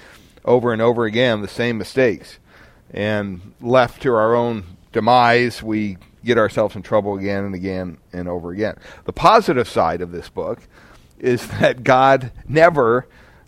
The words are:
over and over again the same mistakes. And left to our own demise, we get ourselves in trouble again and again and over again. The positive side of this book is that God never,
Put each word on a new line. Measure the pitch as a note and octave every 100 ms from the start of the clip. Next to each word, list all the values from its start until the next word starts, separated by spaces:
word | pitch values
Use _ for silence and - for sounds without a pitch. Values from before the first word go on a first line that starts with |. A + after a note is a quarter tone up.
| - - _ _
over | - B2 A#2+
and | A2
over | A#2 A#2 A2+
again | G#2+ B2+ G#2+
the | G2
same | - A#2+ A2+
mistakes. | - C3 B2+ F2 - - _ _ - _ _
And | - G#2 G#2+ G2+ F2+ G2+ -
left | A#2+ B2+ A#2+ -
to | C#3 A#2
our | A2
own | A#2+ A#2+ A2+ F2 - _
demise, | A2+ G#2+ B2 A#2+ A#2+ B2 -
we | A2 A2 G#2 F2+ - _ A2+
get | A2+
ourselves | G#2+ - G#2 G#2
in |
trouble | - A2 G2+ G2
again | G2 G2
and | G2+
again | F#2 F#2+ F#2 F#2 D#2 _
and | F2+ F2+
over | F2 E2+
again. | F#2+ G#2+ - - - -
The |
positive | - E3+ A3+ G3 C3 A2+
side | A2+ E2 F2
of | F2
this | E2+ -
book | - E2+ A2+ _ _ - - _ _
is | B2+ B2 - G#2
that | D3 B2+
God | B2 B2+ C3+ C3+ B2+ - -
never, | D3+ E3+ D#3 A#2 B2 - - - _